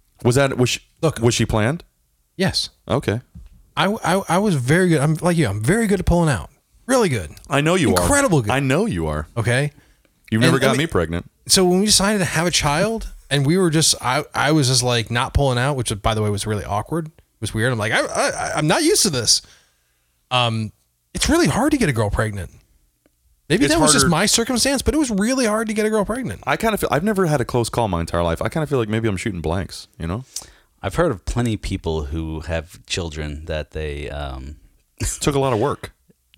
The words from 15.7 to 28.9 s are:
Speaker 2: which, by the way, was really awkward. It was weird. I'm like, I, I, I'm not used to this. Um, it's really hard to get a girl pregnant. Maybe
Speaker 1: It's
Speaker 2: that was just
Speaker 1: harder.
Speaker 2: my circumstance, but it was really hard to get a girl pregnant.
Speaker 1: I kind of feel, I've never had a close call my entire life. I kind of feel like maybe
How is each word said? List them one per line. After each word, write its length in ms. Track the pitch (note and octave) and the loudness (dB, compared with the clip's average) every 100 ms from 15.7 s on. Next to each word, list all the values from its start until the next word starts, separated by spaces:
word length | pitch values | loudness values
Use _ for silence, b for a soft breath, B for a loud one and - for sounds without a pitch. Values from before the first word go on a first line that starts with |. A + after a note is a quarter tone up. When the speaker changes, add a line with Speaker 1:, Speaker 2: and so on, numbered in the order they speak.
| C3+ | -2
Speaker 2:
which, 160 | - G#2 | -4 -2
by 140 | A2+ | -2
the 80 | G#2+ | 0
way, 80 | G#2+ | 0
was 160 | G2+ G#2+ | -2 -2
really 180 | G#2 | -4
awkward. 440 | - G2+ - E3 D#3+ | -4 -6 -4 -6 -8
It 320 | _ _ - | _ _ -10
was 100 | A2 | -6
weird. 180 | A2 A#2+ | -2 0
I'm 60 | A2+ | 0
like, 140 | G#2+ | 0
I, 80 | G#3 | 0
I, 520 | D4 - B3+ - - D3+ | 0 -2 -2 -2 -4 -2
I'm 100 | D3+ | 0
not 160 | C4 | 2
used 200 | D#4+ G#4 | 2 2
to 80 | G#3+ | 0
this. 320 | C3 G#2+ - b b b b b b b b - | 0 0 0 b b b b b b b b -4
Um, 420 | B2+ A#2+ A2+ G#2+ - _ _ _ | 0 0 0 -6 -10 _ _ _
it's 140 | - - | -4 2
really 180 | E4 B3+ | 4 4
hard 260 | F#3+ D4 | 2 2
to 40 | D4 | 2
get 120 | G3 | 2
a 40 | |
girl 160 | A2+ G#2 | 0 0
pregnant. 400 | - A2 G2+ E2 - _ _ _ _ _ _ _ _ - | 0 -2 -4 -10 -16 _ _ _ _ _ _ _ _ -2
Maybe 140 | F#3+ C#4+ | 2 2
Speaker 1:
It's 80 | |
Speaker 2:
that 60 | D#4+ | 4
was 120 | D#4 | 4
just 120 | A#3+ | 4
Speaker 1:
harder. 60 | F#3+ | 2
Speaker 2:
my 160 | E3 G3+ | 2 2
circumstance, 540 | - A3+ A#3+ C4 C#4 | 0 0 0 0 0
but 120 | - | 0
it 40 | D4 | 0
was 120 | C4 | 0
really 340 | G3 A3 C4+ A3 | 0 0 0 0
hard 220 | G#3+ A3+ | -2 -2
to 60 | |
get 100 | G#3+ G#3+ | -2 0
a 40 | |
girl 140 | G#3+ | 0
pregnant. 380 | F#3+ B3 G3 F2 - | -2 -4 -6 -6 -4
Speaker 1:
I 100 | D3+ | -2
kind 160 | A3+ | 0
of 60 | G3+ | -2
feel, 80 | - | 0
I've 140 | C#3+ | 0
never 220 | G3+ F#3+ E3+ | 0 0 2
had 140 | D3 | 0
a 40 | |
close 240 | A2 B2 A2+ | 0 0 0
call 200 | - A2 | 0 0
my 120 | E2+ | -2
entire 220 | E2+ E2+ | -2 0
life. 180 | E2+ E2 | 0 0
I 60 | A2 | -2
kind 140 | E3 | -4
of 60 | C#3+ | -2
feel 80 | C3+ | 0
like 100 | |
maybe 200 | G#2+ | 0